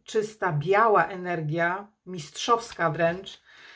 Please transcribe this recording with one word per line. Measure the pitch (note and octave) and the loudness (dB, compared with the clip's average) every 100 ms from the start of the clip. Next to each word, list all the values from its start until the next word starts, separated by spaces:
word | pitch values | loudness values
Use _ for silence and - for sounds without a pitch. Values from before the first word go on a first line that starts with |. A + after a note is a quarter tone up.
czysta, | - A3 G#3+ - F#3 | -4 -4 -4 -4 -2
biała | D3+ E3 G3 A3+ G3 E3 | -2 2 4 6 6 2
energia, | F#3+ F3+ E3+ D3+ E3 E3+ F#3+ G#3 _ F3+ | -4 -6 -4 -2 -2 0 -2 -8 _ -14
mistrzowska | F3+ - - - A3+ - - E3 | -12 -12 -8 0 0 0 -2 -2
wręcz. | D#3 E3+ F#3 G3+ - _ - - | 2 0 -2 -10 -20 _ -20 -20